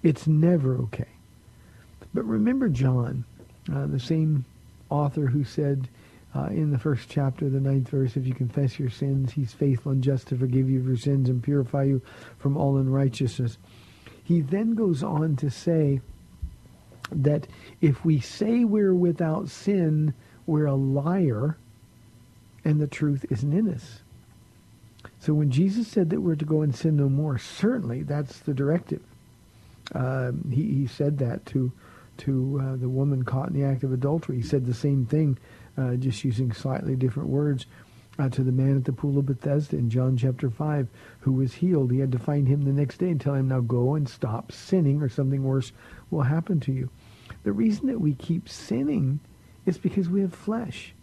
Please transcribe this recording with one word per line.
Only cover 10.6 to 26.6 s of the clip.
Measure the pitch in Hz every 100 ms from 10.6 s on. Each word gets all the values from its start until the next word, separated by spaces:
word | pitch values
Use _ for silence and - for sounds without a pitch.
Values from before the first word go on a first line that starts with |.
| 131
you | 131
your | 127 123
sins | 139 139 127
and | 127
purify | 117 143 123 139
you | 139 135 - - - -
from | 143 139
all | 139 139
unrighteousness." | 131 135 135 117 127 - 120 - - - - - - -
He | - 170
then | 139 196 226
goes | 226 214 147
on | - 147 160 135
to | 143
say | - - 160 147 135 - - - - - - - - - - -
that | 160 135 147 - - - -
if | 160 135 165
we | 151
say | - - 208 233
we're | 233 214 196 180
without | 175 165 165 156 139
sin, | - - 202 165 151 151 - - - -
we're | 151 151
a | 135
liar, | 135 139 147 190 165 107 143 160 - - - - - - - - - -
and | 156 151
the | 147
truth | - 151 143 -
isn't | 117 143
in | 170 220
us. | 135 - - - - - - - - - - - - - -
So | - 151
when | 147
Jesus | 127 190 214 220
said | - 170
that | 202
we're | 180 151
to | 151
go | 156